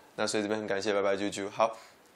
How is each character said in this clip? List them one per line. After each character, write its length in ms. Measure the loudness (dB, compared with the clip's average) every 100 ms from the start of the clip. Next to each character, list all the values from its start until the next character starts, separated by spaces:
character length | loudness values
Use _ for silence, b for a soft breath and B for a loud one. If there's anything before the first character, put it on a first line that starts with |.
| B
那 100 | -4
所 140 | 0 0
以 60 |
这 40 | 0
边 100 | 0
很 60 | 0
感 140 | -2
谢 120 | 2
拜 80 | 2
拜 140 | 2 2
啾 140 | 0
啾。 200 | -4 -6
好， 260 | 0 0 0 B B B